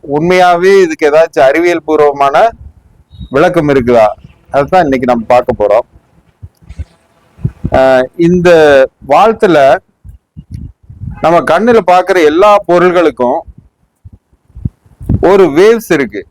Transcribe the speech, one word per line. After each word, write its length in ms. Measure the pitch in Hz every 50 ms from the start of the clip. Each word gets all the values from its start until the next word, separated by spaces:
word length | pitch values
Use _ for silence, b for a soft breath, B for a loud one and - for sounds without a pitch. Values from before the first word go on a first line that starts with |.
| - - 139
உண்மையாவே 580 | 151 160 175 185 185 180 180 175 170 180 190 196 196 185
இதுக்கு 220 | 165 160 _ 160 147
ஏதாச்சும் 380 | 143 156 165 160 - 156 139 131
அறிவியல் 380 | 139 160 170 175 175 165 _ -
பூர்வமான 480 | 156 151 147 147 139 139 139 139 139 160 208 226 226 - - - _ _ _ _ _ _ _ _ - - - - 123
விளக்கம் 360 | 135 165 180 - 170 151 147
இருக்குதா? 320 | 139 135 120 120 120 113 110 104 - _ _ - _ _ _ _ -
அதுதான் 300 | 139 143 139 185 185 170
இன்னைக்கு 220 | 143 135 127 131 123
நம்ம 160 | 123 117 110 -
பார்க்க 200 | 123 123 127 - 120 104
போறோம். 260 | 104 101 101 117 - _ _ _ _ _ _ _ _ _ _ _ - - _ _ _ _ - - - _ _ _ _ _ _ _ _ _ _ _ - - - _ - - - 131
ஆஹ், 260 | 131 131 131 127 131 131 _ - 170
இந்த 220 | 170 180 180 170 180 175 160 156 147 143 135 135 - _ _ - 135
வாழ்த்துல 460 | 139 160 196 226 220 - - 196 165 147 135 135 156 190 _ _ _ _ _ - - - _ _ _ - - _ - - - - _ _ _ _ - - - - - - -
நம்ம 140 | 156 170 170 147 -
கண்ணுல 280 | 156 175 214 240 233 226 180 180
பார்க்கிற 260 | 180 180 180 185 190 180 156 147
எல்லா 200 | 147 170 202 208 208 202 202 -
பொருள்களுக்கும் 680 | 175 175 175 180 170 180 170 156 131 - 123 123 135 165 - - - - _ _ _ _ _ _ _ _ _ - - _ _ _ _ _ _ _ _ - - - _ _ _ _ _ _ - - - - - 165
ஒரு 160 | 196 202 190 160 135 156
வேவ்ஸ் 320 | 190 220 233 226 220 - 175
இருக்கு. 260 | 143 135 104 104 101 87 _